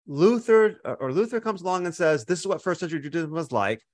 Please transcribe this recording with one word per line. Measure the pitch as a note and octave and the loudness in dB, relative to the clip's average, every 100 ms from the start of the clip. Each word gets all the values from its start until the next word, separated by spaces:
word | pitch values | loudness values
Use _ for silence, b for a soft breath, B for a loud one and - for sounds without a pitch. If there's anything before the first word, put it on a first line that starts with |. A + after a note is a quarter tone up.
| - | -8
Luther," | C#3+ F#3 A#3 A3+ A3 G#3+ G#3+ | 2 4 4 4 4 4 0
or, | - - | -8 -6
or | C3 | -2
Luther | C#3 A#3 A#3 | -2 -2 -2
comes | A3 G3 | -4 -4
along | F3+ F#3 F3+ | -2 -2 -2
and | E3+ | 0
says, | E3 D#3 A#2 | 2 2 0
"This | F3 | -4
is | F#3+ | -2
what | F3 | -4
first | - F3 | -2 -4
century | F3 D#3+ | -4 -6
Judaism | C#3+ D#3+ D#3 | -6 -6 -4
was | D#3+ D3 | -6 -4
like" | B2 G2 A2 _ | 0 0 -2 _